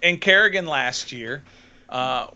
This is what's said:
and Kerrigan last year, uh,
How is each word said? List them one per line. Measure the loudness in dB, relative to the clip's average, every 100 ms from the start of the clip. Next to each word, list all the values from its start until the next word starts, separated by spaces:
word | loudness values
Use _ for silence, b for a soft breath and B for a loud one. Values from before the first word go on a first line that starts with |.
and | 0 2
Kerrigan | 4 4 4 0 -2
last | -2 -2 -4 -8
year, | -12 -10 -12 -14 b b b b
uh, | -4 -2 -4 -6